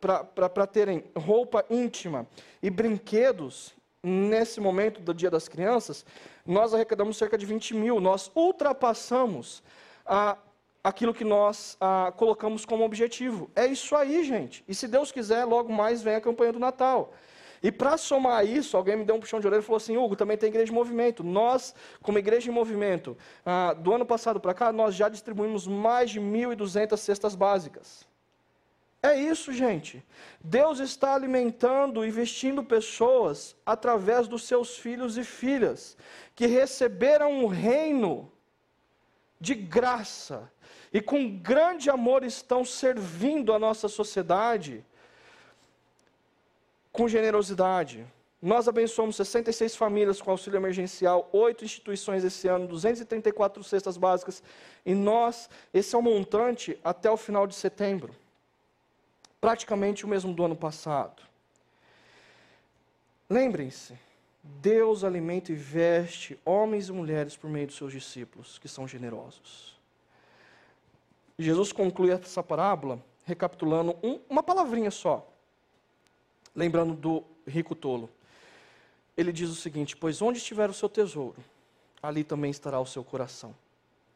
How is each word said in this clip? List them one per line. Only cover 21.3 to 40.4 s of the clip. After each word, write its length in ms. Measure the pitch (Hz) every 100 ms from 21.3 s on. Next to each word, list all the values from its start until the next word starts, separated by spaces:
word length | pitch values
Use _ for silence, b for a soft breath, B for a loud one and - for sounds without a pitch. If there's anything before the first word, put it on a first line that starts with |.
| 190 233 254 - - B B
como 160 | - 208
Igreja 320 | 196 233 240
em 20 |
Movimento, 640 | 233 226 208 202 170 - 117 B B -
ah, 260 | 180 180
do 220 | 160 170
ano 100 | 240
passado 340 | 233 226 233 202
pra 140 | 185
cá, 180 | 185 233
nós 240 | 220 220
já 140 | 190 208
distribuímos 580 | 214 - 208 214 214 185
mais 440 | 202 220 247 240
de 100 | 214
mil 320 | 202 220 247
e 20 |
duzentas 460 | 226 202 196 214 214
cestas 340 | - 202 208
básicas. 720 | 185 196 196 151 - - - _ _ _ _ _ _ _ _ _ _
É 120 | 269
isso, 380 | 285 294 320 -
gente. 500 | 247 254 170 - 123 - B B B
Deus 360 | 160 220 311 269
está 360 | 269 - 269
alimentando 920 | 269 262 254 240 233 247 269 277 226 220
e 40 |
vestindo 540 | 220 233 - 262 277
pessoas 880 | 233 226 220 - 233 262 185 143 - - -
através 600 | 233 254 220 190 240 226
dos 180 | 233
seus 340 | - 247 233 -
filhos 400 | 233 247 254 220
e 60 |
filhas, 720 | 233 - 254 277 185 113 - - B B B
que 120 | - 240
receberam 840 | 247 269 - 240 185 254 302 294
um 160 | 277 226
reino 840 | 175 202 277 311 277 202 123 - _ _ _ _ _ _ _ _ _ _ _
de 160 | 170
graça 960 | 247 185 185 254 240 208 - - 127